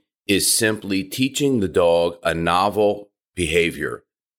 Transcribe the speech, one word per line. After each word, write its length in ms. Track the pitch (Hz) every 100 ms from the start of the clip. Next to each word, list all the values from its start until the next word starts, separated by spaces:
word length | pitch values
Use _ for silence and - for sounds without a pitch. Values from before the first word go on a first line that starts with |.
| _ _ -
is 260 | 95 -
simply 500 | - 113 107 101 95
teaching 580 | 95 - 131 135 143 123
the 80 | 92
dog 500 | 92 87 85 85 85
a 120 | 85
novel 760 | 82 82 90 104 98 104 101 - _ _
behavior 720 | - 78 85 85 71 67 57 _ _ _